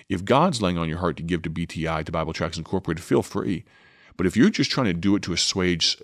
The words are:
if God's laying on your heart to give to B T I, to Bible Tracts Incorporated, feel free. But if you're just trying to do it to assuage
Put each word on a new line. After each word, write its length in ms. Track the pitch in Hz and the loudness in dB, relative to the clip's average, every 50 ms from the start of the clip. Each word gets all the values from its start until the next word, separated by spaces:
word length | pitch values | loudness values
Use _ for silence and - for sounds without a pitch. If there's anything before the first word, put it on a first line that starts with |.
| - _ | -6 _
if 160 | 98 87 98 | -4 -4 2
God's 380 | 101 117 139 165 190 147 113 101 | 2 4 4 4 4 2 2 0
laying 160 | 90 87 85 | 0 0 0
on 100 | 82 80 | -2 -2
your 100 | 78 82 | -2 0
heart 200 | 92 87 71 - | 0 -2 -2 -2
to 40 | 82 | -2
give 200 | 82 90 82 80 | -2 -2 -2 -2
to 80 | 82 | -4
B 160 | 80 85 85 | -4 -4 -6
T 200 | - - 90 78 | -6 -4 -4 -4
I, 160 | 80 80 80 78 | -2 -2 -2 -4
to 80 | 82 82 | -2 -4
Bible 200 | 82 78 78 80 | -2 -2 -4 -4
Tracts 240 | - 82 82 80 | -4 -4 -4 -4
Incorporated, 480 | 82 80 - - 92 - - 85 82 - | -6 -6 -4 -4 -4 -2 -2 -4 -4 -2
feel 180 | - 139 123 98 | 0 2 2 2
free. 440 | - - 101 - 113 92 78 - _ _ _ _ _ _ _ _ - - | 0 -4 -4 -4 -2 -4 -4 -6 _ _ _ _ _ _ _ _ -16 -6
But 100 | - 90 | -2 0
if 80 | 90 - | 2 4
you're 140 | 107 143 220 | 6 6 6
just 220 | 208 - 143 - | 6 2 0 0
trying 160 | - 147 127 | 0 0 0
to 80 | 101 87 | 0 0
do 200 | 85 85 98 101 | 0 2 2 2
it 80 | 98 - | 2 0
to 100 | - 85 | -2 -2
assuage 640 | 85 - - - 98 90 90 87 82 - - - - | -2 -2 -2 0 0 2 2 2 2 0 -2 -2 -4